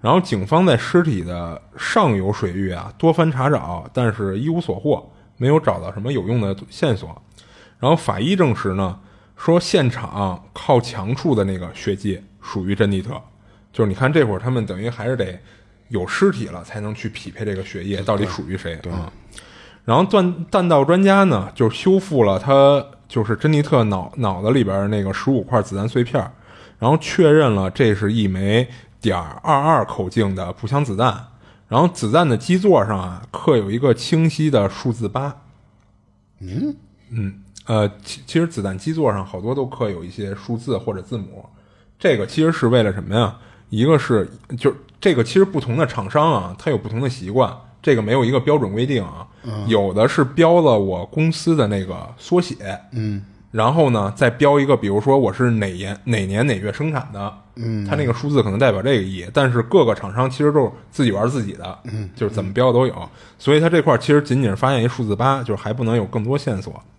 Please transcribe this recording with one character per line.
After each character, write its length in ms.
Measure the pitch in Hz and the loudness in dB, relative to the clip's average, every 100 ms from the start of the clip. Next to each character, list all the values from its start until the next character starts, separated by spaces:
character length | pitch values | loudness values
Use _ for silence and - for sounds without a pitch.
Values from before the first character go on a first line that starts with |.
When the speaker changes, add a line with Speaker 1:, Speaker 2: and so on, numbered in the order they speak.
Speaker 1:
然 120 | 113 | 4
后 80 | 170 | 2
警 260 | 180 107 98 | 2 -4 0
方 180 | 160 180 | 2 4
在 120 | 117 | 2
尸 260 | - 180 | 2 2
体 180 | 165 104 | 2 -2
的 400 | 85 87 85 78 - - | -4 -8 -8 -12 -16 -10
上 380 | - - 180 101 | -2 2 2 2
游 160 | 95 | 0
水 220 | 104 98 | -2 -4
域 180 | 90 95 | -4 -4
啊， 180 | 85 104 - | -6 -10 -2
多 140 | 160 | 0
番 180 | 165 165 | 2 0
查 200 | 131 131 | 0 0
找， 360 | 135 - 87 - | 0 -2 -10 -8
但 220 | - 120 | -2 -2
是 260 | 107 98 98 | 0 -4 -4
一 80 | 143 | -2
无 140 | 165 | -4
所 180 | - 98 | -4 -4
获， 260 | 147 127 - - _ _ | 0 -2 -4 -20 _ _
没 120 | 123 | 2
有 120 | 156 | 2
找 180 | 156 90 | 2 -2
到 140 | 87 | -6
什 100 | 98 | -8
么 120 | 113 | -4
有 120 | 139 92 | -4 -2
用 140 | 120 | -2
的 160 | 101 95 - | -2 -4 -10
线 260 | - 156 98 | -4 -2 -2
索。 260 | 85 - _ - _ - - _ | -6 -18 _ -20 _ -20 -20 _
然 140 | 127 | 0
后 60 | 160 | 2
法 200 | - 98 | 0 -2
医 160 | 123 | -2
证 220 | 190 160 107 | 2 2 0
实 180 | 101 95 | -2 -2
呢， 220 | 95 90 - - _ _ | -4 -6 -16 -20 _ _
说 240 | - 170 | 0 0
现 300 | 175 190 131 | 2 2 2
场 520 | 123 117 101 98 90 - | -2 -8 -4 -4 -4 -12
靠 260 | - - 131 | -14 2 2
墙 340 | 117 - 98 | 2 -8 -6
处 220 | 127 170 120 | -4 0 0
的 80 | |
那 140 | 98 92 | 0 -4
个 120 | 87 | -10
血 200 | - - | -8 -6
迹 300 | 95 104 90 - _ | -4 -4 -6 -10 _
属 240 | - 101 92 | -10 -8 -4
于 80 | |
珍 160 | 101 104 | 0 0
妮 120 | 98 | 0
特。 200 | 107 139 - _ _ _ _ | -4 -12 -14 _ _ _ _
就 100 | - | -2
是 60 | 107 | -2
你 40 | |
看 180 | 95 131 | 0 0
这 120 | 156 | 2
会 100 | 123 | 2
儿 60 | 95 | 0
他 100 | 117 | -2
们 160 | 127 110 | -4 -4
等 140 | 90 | -6
于 100 | 113 | -8
还 200 | 117 110 | -6 -6
是 80 | 127 | -4
得 200 | 95 90 - - _ _ _ | -4 -6 -20 -20 _ _ _
有 180 | 110 90 | -6 -4
尸 240 | - 196 | 0 0
体 140 | 123 110 | 0 -8
了， 180 | 87 | -12
才 160 | 85 107 | -12 -10
能 160 | 104 107 | -8 -8
去 140 | 110 | -10
匹 200 | - 95 | -10 -16
配 140 | 92 | -8
这 100 | 104 | -6
个 80 | 95 | -6
血 220 | 95 98 | -8 -10
液 180 | 92 98 | -6 -6
到 140 | 98 104 | -2 -2
底 100 | 101 | -2
属 220 | 90 71 | -6 -8
于 100 | 92 | -8
谁。 220 | 87 80 | -8 -10
Speaker 2:
对。 80 | 90 | -8
Speaker 1:
啊。 180 | 90 80 - - - - - - - | -8 -8 -14 -20 -20 -20 -20 -20 -14
然 140 | - 123 | 0 2
后 80 | 190 | 4
弹-， 400 | 208 180 180 170 | 2 2 -2 -2
弹 200 | - 180 | 0 4
道 160 | 151 139 | 4 4
专 180 | 180 | 4
家 220 | 196 196 196 | 6 6 4
呢， 260 | 113 98 | 2 -2
就 160 | - 113 | 0 0
修 300 | - 190 190 | 2 2 2
复 240 | 190 147 | 2 2
了 160 | 107 95 | 4 2
他， 420 | 101 135 139 143 - - _ | 4 6 6 4 0 -18 _
就 120 | - | -4
是 140 | 107 110 | -2 0
珍 160 | 151 | 2
妮 100 | 151 | 2
特 220 | 147 135 | 2 2
脑-， 260 | 110 98 85 - | 2 0 -6 -4
脑 260 | 110 90 | -4 -2
子 100 | 107 | 0
里 120 | 135 | 2
边 100 | 101 | 2
儿 140 | 98 101 | 0 0
那 160 | 107 | -2
个 100 | 95 | -2
十 160 | 92 - | -4 -2
五 120 | 131 | -2
块 200 | 92 123 | 0 -2
子 140 | 98 98 | 0 -4
弹 100 | 110 | -2
碎 200 | 127 120 | -2 -2
片 180 | 139 | -2
儿， 80 | 92 - - - - _ | -6 -12 -20 -20 -20 _
然 120 | 113 | 0
后 80 | 160 | 0
确 280 | - - 160 | 0 2 6
认 240 | 156 139 | 6 6
了 160 | 104 92 | 2 -2
这 240 | - 120 | 2 2
是 200 | 101 104 | 2 0
一 160 | 113 101 | 0 0
枚 360 | 92 98 110 123 - - _ | 0 2 2 0 -8 -20 _
点 160 | 110 90 | -2 -2
二 380 | 82 - - 143 | -6 -8 0 2
二 300 | 147 156 98 | 4 2 0
口 240 | - 92 | -4 -2
径 260 | 120 101 92 | 0 0 -2
的 160 | 87 | -6
步 160 | 90 110 | -8 -2
枪 160 | 139 | -2
子 120 | 143 98 | -2 0
弹。 280 | 123 - - - - _ _ | 0 -2 -10 -20 -20 _ _
然 100 | 117 | 2
后 80 | 175 | 2
子 240 | 175 110 | 0 0
弹 160 | 139 170 | 2 4
的 80 | 113 | 0
基 220 | - 185 | 2 2
座 280 | 202 156 104 | 6 4 4
上 140 | 101 | -2
啊， 220 | 92 90 - | -4 -10 -12
刻 240 | - - 127 | -4 2 2
有 160 | 98 | 2
一 80 | 113 | 0
个 140 | 139 | 2
清 360 | 113 - 160 160 | 0 2 2 2
晰 220 | - 151 | 2 2
的 180 | 127 101 | 2 0
数 220 | - 131 | -2 -6
字 160 | 110 107 | -4 -4
八。 260 | 113 139 - - _ _ _ _ _ _ _ _ _ | -4 -6 -10 -20 _ _ _ _ _ _ _ _ _
Speaker 2:
嗯？ 340 | 92 104 294 285 _ _ _ | -10 -6 -6 -8 _ _ _
Speaker 1:
嗯， 300 | 117 98 98 - - - | -6 -6 -8 -20 -20 -2
呃， 240 | 110 104 - | 0 0 -2
其-， 180 | - - - | -16 -16 -4
其 120 | 165 | 0
实 60 | 165 | 0
子 160 | 143 | -2
弹 160 | 98 95 | -6 -6
基 160 | 151 | -6
座 180 | 160 139 | 0 0
上 120 | 101 92 | 0 -6
好 140 | 92 | -8
多 160 | 104 135 | -6 -4
都 100 | 131 | -6
刻 240 | - 113 | -4 -6
有 140 | 90 | -6
一 60 | 87 | -12
些 260 | 92 101 101 | -10 -10 -10
数 220 | - 117 | -8 -8
字 200 | 123 107 | -4 -6
或 160 | 101 | -4
者 80 | 98 | -8
字 160 | 90 117 | -8 -10
母， 300 | 98 95 - _ _ _ _ _ | -10 -16 -20 _ _ _ _ _
这 200 | 180 123 | 0 2
个 100 | 98 | 0
其 160 | - | 2
实 80 | 156 | 2
是 160 | 165 120 | 2 2
为 160 | 123 | 4
了 80 | 107 | 2
什 100 | 95 | 0
么 140 | 87 107 | -2 0
呀？ 200 | 107 - - - _ | 0 -2 -20 -20 _
一 160 | 107 131 | 0 4
个 120 | 156 | 4
是， 320 | - 113 92 - - 127 | 4 0 0 -8 -14 -2
就 180 | - - - _ | 0 -2 -14 _
这 160 | 202 135 | 0 2
个 80 | |
其 100 | - | 2
实 120 | 190 196 | 4 4
不 140 | 160 | 2
同 180 | 123 117 | -2 0
的 100 | 143 | 0
厂 240 | - 98 | -2 -2
商 200 | 151 160 | 2 4
啊， 240 | 127 90 90 | 2 -4 -6
它 100 | - | -2
有 80 | 131 | -2
不 120 | 107 | -2
同 100 | 113 | -4
的 100 | 135 | -4
习 220 | 123 92 | -6 -4
惯， 240 | 113 110 - - - | 0 0 -2 -20 -4
这 140 | - 123 | 2 2
个 60 | |
没 100 | 107 | 2
有 140 | 131 120 | 2 2
一 40 | |
个 100 | 139 | 0
标 180 | 151 147 | 2 0
准 140 | 110 | 0
规 120 | 104 131 | -2 -2
定 180 | 127 | -2
啊。 220 | 87 76 - - | -4 -12 -18 -16
Speaker 2:
嗯。 220 | 120 107 104 | -10 -6 0
Speaker 1:
有 240 | 110 98 | 2 2
的 140 | 98 120 | 2 2
是 160 | 151 | 2
标 360 | 131 135 165 175 | 0 4 4 6
了 180 | 156 110 | 6 4
我 280 | 98 90 87 | 2 -4 -6
公 260 | - 160 | -2 0
司 240 | 156 - 160 | 0 0 2
的 100 | 107 | 2
那 180 | 101 92 | 0 -4
个 280 | 87 85 - | -10 -12 -18
缩 240 | - 180 | 0 0
写， 140 | 175 - 98 95 - | 0 -8 -10 -12 -10
Speaker 2:
嗯。 320 | 123 107 101 101 - - | -6 -4 -6 -10 -20 -10
Speaker 1:
然 220 | 110 110 | 0 2
后 160 | 156 143 | 4 4
呢， 240 | 113 98 98 | 2 -2 0
再 140 | 127 | 0
标 300 | 123 143 143 | 4 4 4
一 60 | 139 | 4
个， 120 | 127 | 2
比 100 | 104 | 2
如 140 | 101 | 0
说 160 | 131 135 | 2 2
我 160 | 113 | 2
是 160 | 92 123 | 2 2
哪 220 | 113 101 | 2 0
年， 280 | 90 95 101 | -4 -8 -8
哪 200 | - 113 95 | -2 -2 0
年 180 | 101 139 | 0 0
哪 100 | 101 | 0
月 120 | 104 | -4
生 200 | 98 151 | -4 -4
产 160 | 143 - | -4 -8
的， 220 | 98 101 104 _ - | -10 -10 -12 _ -10
Speaker 2:
嗯。 280 | 113 110 101 | -6 -4 -4
Speaker 1:
它 80 | 143 | -2
那 100 | 135 | -2
个 80 | |
数 160 | 117 143 | -2 0
字 140 | 143 | 0
可 60 | 104 | 0
能 80 | 98 | 2
代 120 | 131 | 0
表 80 | 98 | 2
这 160 | 120 131 | 0 0
个 40 | |
意 140 | 95 95 | -2 -8
义， 100 | 90 | -4
但 180 | 147 135 | 0 2
是 100 | 120 | 0
各 200 | 120 190 123 | 2 4 4
个 100 | 101 | 0
厂 180 | 98 | -4
商 160 | 107 131 | -4 -4
其 140 | 131 | 0
实 80 | 147 | 2
都 80 | 147 | 2
是 100 | 120 - - | 0 -4 -14
自 120 | - | -2
己 80 | 127 | 0
玩 160 | 98 113 | 2 -2
自 160 | 135 | -2
己 100 | 101 | -6
的， 260 | 90 90 - - | -8 -14 -14 -12
Speaker 2:
嗯。 240 | 110 98 - | -10 -10 -4
Speaker 1:
就 120 | 107 | -4
是 60 | |
怎 100 | - | -2
么 100 | 92 | -4
标 180 | 101 127 | 0 2
都 140 | 120 127 | 4 2
有。 240 | 92 87 - - _ | -2 -14 -16 -20 _
所 160 | - 151 | 2 4
以 40 | |
它 100 | 165 | 4
这 120 | 165 | 4
块 120 | 147 | 4
儿 40 | 123 | 2
其 160 | - | 4
实 80 | 147 | 4
仅 200 | 147 131 | 4 0
仅 80 | 123 | 0
是 60 | 98 | 0
发 160 | 131 | 0
现 120 | 135 | 2
一 40 | 120 | 0
数 160 | 120 | -2
字 120 | 110 101 | -4 0
八， 260 | 127 135 | 0 0
就 140 | 120 101 | -2 -6
是 60 | |
还 120 | - | -4
不 100 | 123 | -4
能 120 | 113 117 | 0 0
有 100 | 98 | -2
更 180 | 117 | -4
多 140 | 107 143 | -4 -4
线 240 | - 98 | -2 -6
索。 180 | 95 - - | -8 -16 -20